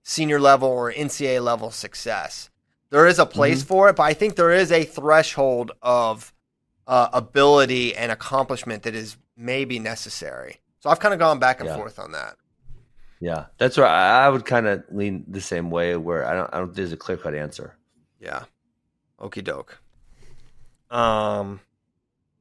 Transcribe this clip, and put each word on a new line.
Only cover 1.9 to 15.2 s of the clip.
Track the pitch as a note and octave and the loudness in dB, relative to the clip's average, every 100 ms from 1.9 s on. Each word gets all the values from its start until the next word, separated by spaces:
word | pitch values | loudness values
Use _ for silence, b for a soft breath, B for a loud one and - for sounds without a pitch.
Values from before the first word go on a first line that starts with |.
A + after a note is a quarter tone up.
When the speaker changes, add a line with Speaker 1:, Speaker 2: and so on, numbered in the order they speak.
| - A#2 G2+ D2 - - _ _ _ _ | -12 -8 -6 -8 -12 -20 _ _ _ _
Speaker 1:
There | C#3+ E3+ | 6 6
is | E3+ | 6
a | - | 2
place | - C#3+ D#3+ | 2 2 2
Speaker 2:
Mm-hmm. | C#3 | 0
Speaker 1:
for | F#3+ G3 | 4 6
it, | F3+ | 6
but | |
I | D3+ | 2
think | D3+ G#3 F3+ | 0 -2 2
there | E3+ | 4
is | F3+ F3 | 4 4
a | E3+ | 2
threshold | D3+ - D3 D#3 D3+ - C3+ B2 A2+ - | 0 -4 4 4 4 0 0 0 -4 -6
of, | B2 A#2+ A2+ A2 - _ _ _ _ _ - | -2 0 -2 -6 -12 _ _ _ _ _ 0
uh, | B2+ A#2 | 2 2
ability | B2+ A2 C#3+ C#3+ C#3+ C3 B2+ A#2+ G#2+ | 0 -2 4 6 6 4 0 -2 -4
and | A#2 | -6
accomplishment | A2 - C3+ B2+ B2 A#2 G#2+ | -6 -4 -2 -2 -6 -10 -10
that | A#2 A2 | -8 -10
is | A2 - _ _ | -12 -16 _ _
maybe | A#2+ C3 B2+ A#2+ | -8 -6 -6 -6
necessary. | A2 A2+ A2 - D2+ B1+ B1+ - _ _ | -8 -10 -12 -12 -12 -14 -16 -20 _ _
So | D3 | 0
I've | E3 | 0
kinda | G#3 F#3 | 2 0
gone | D#3+ C#3+ | 0 2
back | B2+ B2+ | 0 0
and | D#3+ | -4
Speaker 2:
Yeah. | D#3 | -8
Speaker 1:
forth | A2+ - | -10 -16
on | F2 | -14
that. | D#2 A1 - _ _ - - _ - - _ | -14 -14 -16 _ _ -20 -20 _ -20 -20 _
Speaker 2:
Yeah, | E2+ D#2+ D2 - | -8 -8 -10 -4
that's | B2+ D3 | 0 4
where | B2 | 4
I, | E2 F#2 A#2+ C#3 | 4 4 4 4
I | |
would | C3 - | 2 0
kinda | A#2+ A2 G2 - | -2 0 -2 -6
lean | G2+ G2+ F#2 | -8 -6 -8